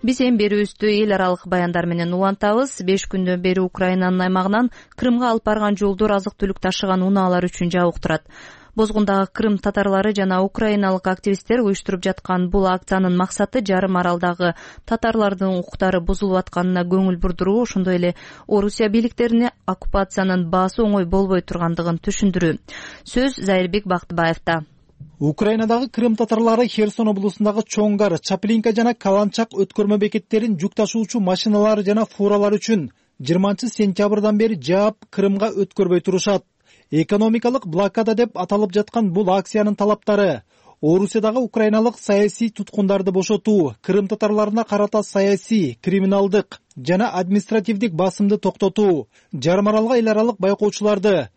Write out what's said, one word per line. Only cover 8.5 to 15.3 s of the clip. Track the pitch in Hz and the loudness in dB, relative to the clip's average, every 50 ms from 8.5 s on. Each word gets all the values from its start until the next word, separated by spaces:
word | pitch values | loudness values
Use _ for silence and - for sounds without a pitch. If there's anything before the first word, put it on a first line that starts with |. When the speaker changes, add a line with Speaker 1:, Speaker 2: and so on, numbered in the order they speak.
| - - - - - | -20 -20 -20 -10 -2
Speaker 1:
Бозгундагы | 220 220 214 214 214 208 202 196 196 190 185 | -2 -2 0 2 0 0 2 2 0 0 -2
Крым | _ - 214 220 208 185 | _ -2 0 0 0 0
татарлары | - 208 202 208 196 202 196 190 196 214 202 | -2 -2 -2 0 0 0 0 2 0 0 0
жана | 202 190 190 185 185 | 0 0 0 0 0
украиналык | 190 196 - - 226 214 208 202 202 190 185 185 - 190 | 0 -2 -2 -2 0 0 0 0 0 0 -2 -2 -2 -4
активисттер | 185 - - 208 196 190 - - 226 254 233 | -4 -2 -2 -2 -2 -2 -2 -2 0 2 2
уюштуруп | 202 196 - - - 190 180 - | 0 0 -2 -4 -6 -6 -4 -4
жаткан | 190 185 - _ - 185 180 180 175 | -4 -6 -6 _ -4 -2 -2 0 0
бул | 185 202 190 185 | 0 0 2 2
акциянын | 185 185 - - 196 190 185 180 180 | 0 -2 -2 -2 0 0 2 2 2
максаты | 180 185 - - - 202 - - 262 214 | 0 -2 -2 -2 -4 -4 -2 -2 -4 0
жарым | 190 190 185 196 190 190 | 0 0 0 0 0 0
аралдагы | 180 175 175 175 170 180 175 175 175 180 175 165 - - - - - - | 0 0 0 0 0 -2 -2 -2 0 -2 -2 -2 -4 -14 -20 -20 -20 -6
татарлардын | - 226 226 - 226 226 226 214 202 | -6 -4 -2 -2 -2 0 0 0 0